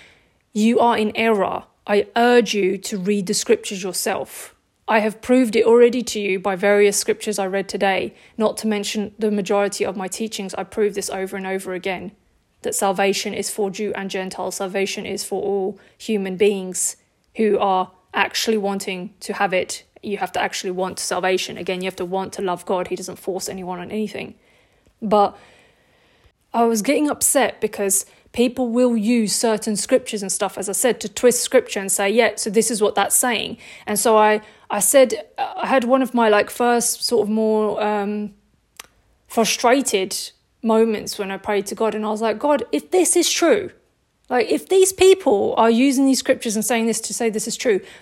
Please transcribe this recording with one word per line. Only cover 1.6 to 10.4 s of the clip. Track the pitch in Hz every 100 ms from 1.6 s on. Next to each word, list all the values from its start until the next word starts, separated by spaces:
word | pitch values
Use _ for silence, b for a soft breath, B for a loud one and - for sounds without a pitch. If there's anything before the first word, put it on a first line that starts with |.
| - _ -
I | 208 202 -
urge | 240 247 208
you | 214 185 196
to | - 208
read | 180 208 180
the |
scriptures | 202 - 214 - 196
yourself. | 185 175 - 190 139 - - _ _ _ -
I | 220
have | 214 214
proved | - 254 247 214
it | -
already | 233 240 247
to | 226 220
you | 202 190
by | 196 190
various | 202 202 208 196
scriptures | - 208 - 208
I | 190
read | 196 190
today, | 202 196 190 - b b b
not | 214 -
to | 220
mention | 208 202 214 202 -
the | 214
majority | 208 185 202 202 196
of | 202 185
my | 185
teachings. | - 220 -